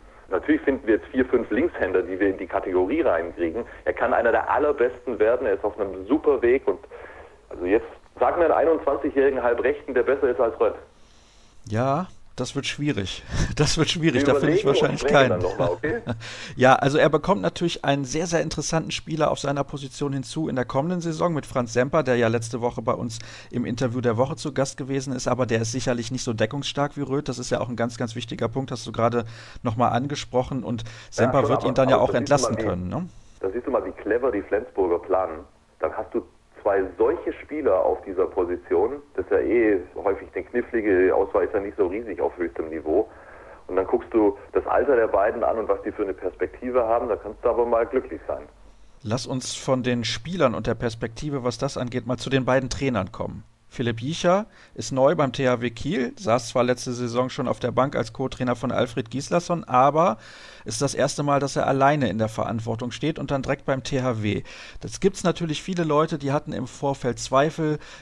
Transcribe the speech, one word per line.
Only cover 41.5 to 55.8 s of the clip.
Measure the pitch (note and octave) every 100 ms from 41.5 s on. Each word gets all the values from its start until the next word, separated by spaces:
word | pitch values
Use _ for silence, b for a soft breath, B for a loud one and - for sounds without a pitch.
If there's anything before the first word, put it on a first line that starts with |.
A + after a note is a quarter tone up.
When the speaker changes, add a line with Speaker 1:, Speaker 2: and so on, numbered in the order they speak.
Speaker 1:
ja | G#2
nicht | G2+ G#2
so | F#2
riesig | G2+ A#2 F2
auf | C2+ -
höchstem | E2+ - D#2+
Niveau. | D#2+ D2+ E2 - B B B B B -
Und | F#2
dann | F#2+
guckst | - -
du | A2+ G#2 G2+ B
das | G2+ -
Alter | - C3 A#2+
der | A2
beiden | G2+ G#2 -
an | - A2+
und | G2
was | G2
die | G#2+
für | -
eine | G2+
Perspektive | F#2 F#2 - F2+ - B2+ B2
haben, | A2+ A#2 B2
da | G2
kannst | G#2 G#2+
du | A#2+
aber | A2+
mal | A#2+ A#2 A#2+
glücklich | C3 - D2+ -
sein. | C2+ D2 - - - - -
Speaker 2:
Lass | A#2 B2 C#3+
uns | C3 B2 -
von | - C3
den | B2 A#2+
Spielern | A2+ A2+ - F3+ C#3
und | F#2+ A2+
der |
Perspektive, | A#2 B2 A2+ A#2 A2+ D3+ C#3+
was | B2 A#2
das | C#3 -
angeht, | B2 B2 A2+
mal | B2
zu | -
den | C3
beiden | B2+ C3 C3+
Trainern | - C#3 A#2 F#2
kommen. | - - - - _ -
Philipp | - A#2+ A#2
Jicha | B2 E3+ F3+ F#3 A3 B B
ist | - A#2+
neu | C3+ C3+
beim | E3 C#3
T | A#2 C3
H | B2
W | A#2+
Kiel, | A2+